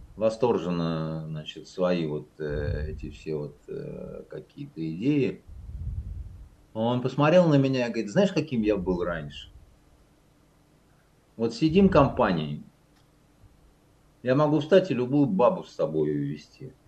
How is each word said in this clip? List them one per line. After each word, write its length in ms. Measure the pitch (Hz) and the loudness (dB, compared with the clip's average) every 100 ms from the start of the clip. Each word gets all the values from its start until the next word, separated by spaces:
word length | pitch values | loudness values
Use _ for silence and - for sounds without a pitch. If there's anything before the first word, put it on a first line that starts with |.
| - - | -16 -2
восторженно, 1040 | 110 - 120 95 85 85 82 80 80 80 78 | -2 2 2 2 0 -2 -2 -4 -6 -8 -8
значит, 400 | 78 73 78 73 | -10 -12 -16 -14
свои 360 | - 90 87 78 | -2 0 0 -2
вот, 220 | 76 73 - | -4 -8 -10
э, 480 | 76 73 73 76 76 | -6 -4 -4 -4 -6
эти 180 | 76 76 | -8 -12
все 260 | 71 80 76 | -12 -6 -6
вот, 200 | 71 - - | -6 -12 -14
э, 540 | - 73 - - - - | -12 -10 -12 -14 -14 -14
какие-то 520 | - - - - - 80 82 | -16 -16 -16 -16 -8 -8 -4
идеи, 460 | 123 147 113 - - - - - - - - - - - - _ _ | 0 2 0 -2 -14 -18 -14 -10 -8 -8 -10 -12 -14 -16 -20 _ _
он 280 | 107 113 123 | -4 -2 0
посмотрел 460 | 127 143 147 180 170 | -2 2 6 6 6
на 80 | 143 | 6
меня 320 | 135 131 120 | 4 2 -2
и 20 | |
говорит: 220 | 113 101 | -2 -2
"Знаешь, 220 | - 196 | 2 2
каким 280 | 165 147 123 | 0 -2 -2
я 140 | 107 101 | 0 0
был 260 | 90 87 87 | 0 -2 -2
раньше? 440 | 85 73 - - - - _ _ _ _ _ _ _ _ _ _ _ _ _ _ _ _ - | -6 -8 -14 -20 -20 -20 _ _ _ _ _ _ _ _ _ _ _ _ _ _ _ _ -4
Вот 160 | 113 - | -4 0
сидим 320 | 156 175 190 | 2 6 6
компанией, 720 | 165 135 - 110 85 73 73 - _ _ _ _ _ _ _ - _ _ _ _ _ _ _ | 6 4 4 2 2 -2 -8 -12 _ _ _ _ _ _ _ -20 _ _ _ _ _ _ _
я 140 | 120 131 | 0 2
могу 240 | 151 151 | 4 2
встать 320 | - 190 185 | 6 4 6
и 20 | |
любую 340 | 120 123 143 135 | -2 0 2 2
бабу 360 | 95 98 87 | 4 4 2
с 100 | - | -8
собой 380 | - 80 78 76 | -6 -4 0 0
увезти. 640 | 73 71 76 - - 69 - | 0 -4 -6 -12 -20 -20 -20